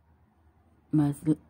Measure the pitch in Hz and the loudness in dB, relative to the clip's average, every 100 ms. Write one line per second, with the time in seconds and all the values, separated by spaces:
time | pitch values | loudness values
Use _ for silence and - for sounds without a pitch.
0 | _ _ _ _ _ _ _ _ _ 151 | _ _ _ _ _ _ _ _ _ 0
1 | 143 143 156 156 | 0 -2 -4 -4